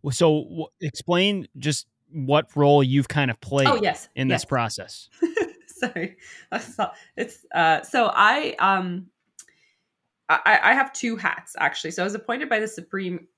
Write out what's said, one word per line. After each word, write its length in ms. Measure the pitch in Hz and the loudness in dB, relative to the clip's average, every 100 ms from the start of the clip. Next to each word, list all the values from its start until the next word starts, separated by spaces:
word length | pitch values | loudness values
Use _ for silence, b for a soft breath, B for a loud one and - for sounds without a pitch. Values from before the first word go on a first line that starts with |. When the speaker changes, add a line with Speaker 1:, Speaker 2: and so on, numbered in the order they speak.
Speaker 1:
Well, 100 | 143 | -4
so 300 | 131 170 151 | 2 4 2
w-, 240 | - 165 156 _ | -2 -10 -12 _
explain 680 | 156 - - 175 196 202 - 143 | -10 -8 -2 2 2 0 -8 -6
just 280 | 139 143 - _ _ | -4 -4 -8 _ _
what 440 | 156 131 151 160 | -8 0 0 0
role 280 | 147 143 143 | 2 6 6
you've 260 | 135 135 135 | 6 2 2
kind 220 | 147 135 | 0 -2
of 100 | 113 | -4
played 280 | - 139 135 | -4 2 2
Speaker 2:
Oh, 120 | 240 | 2
yes. 280 | 202 - - | 0 -4 -10
Speaker 1:
in 140 | - 131 | -4 0
this 140 | 160 | 0
Speaker 2:
Yes. 20 | |
Speaker 1:
process. 640 | - 131 113 - 90 - - _ | 0 -2 -2 -6 -16 -18 -20 _
Speaker 2:
<laughs> 460 | 339 - 392 - _ | -4 -2 -6 -8 _
Sorry. 480 | - 247 - 185 - B B B | -8 -6 -6 -8 -10 B B B
I 60 | 226 | -10
saw, 340 | - - 202 B B - | -10 -6 -6 B B -10
it's, 300 | 233 - _ | -10 -10 _
uh, 280 | - 165 156 | 0 2 2
so 280 | - 269 226 | 0 0 2
I, 420 | - 208 269 302 - | 4 4 4 -2 0
um, 520 | 190 196 185 175 180 _ _ - - _ _ _ _ _ _ _ - | 0 0 -2 -8 -10 _ _ -20 -20 _ _ _ _ _ _ _ -2
I, 320 | 160 - 214 | 2 4 4
I 120 | - | 4
have 180 | 269 269 | 2 0
two 240 | - 240 220 | -4 -6 -4
hats, 380 | 180 - - - | -4 -6 -10 -4
actually. 340 | 151 - - | -4 -2 -8
So 100 | 175 | -4
I 20 | |
was 100 | 180 | -4
appointed 340 | 202 220 240 285 | -4 -6 -6 -2
by 120 | 220 | -2
the 80 | 214 | -2
Supreme 580 | 220 180 196 185 175 - | -8 -10 -6 -6 -8 -10